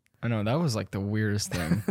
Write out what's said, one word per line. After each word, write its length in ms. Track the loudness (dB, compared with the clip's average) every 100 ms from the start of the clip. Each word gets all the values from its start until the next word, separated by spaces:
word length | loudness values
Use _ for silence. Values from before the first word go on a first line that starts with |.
| _ _
I 60 | -2
know, 140 | 0
that 140 | 0 2
was, 160 | 2 0
like, 140 | -2
the 100 | -4
weirdest 500 | 0 0 2 0 -2
thing. 300 | -2 0 0 0